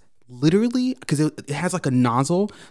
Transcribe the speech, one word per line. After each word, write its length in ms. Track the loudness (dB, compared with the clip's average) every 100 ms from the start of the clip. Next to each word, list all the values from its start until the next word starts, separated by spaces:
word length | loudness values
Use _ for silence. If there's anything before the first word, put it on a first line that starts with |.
| -14 -20 -20
literally, 640 | -2 2 4 2 0 -2 -4 -4
'cause 120 | -2
it, 140 | -2 -4 -10
it 60 |
has, 200 | -6 -4
like, 120 | -4 0
a 60 |
nozzle. 580 | 2 2 2 0 0 -2 -6 -16